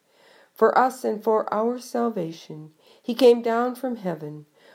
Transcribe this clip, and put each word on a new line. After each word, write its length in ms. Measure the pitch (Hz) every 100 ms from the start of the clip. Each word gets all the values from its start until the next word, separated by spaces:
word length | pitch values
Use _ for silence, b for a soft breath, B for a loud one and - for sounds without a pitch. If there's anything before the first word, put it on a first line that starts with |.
| b b b b b
For 240 | - 220 -
us 280 | 254 254
and 180 | 233 214
for 240 | 233 220 -
our 240 | 208 226 247
salvation, 920 | 240 240 233 208 165 165 - 156 156 _ b b
he 140 | -
came 280 | 240 254 240
down 340 | 233 233 247 247
from 180 | 262
heaven, 520 | 226 185 156 151 151 147 _ b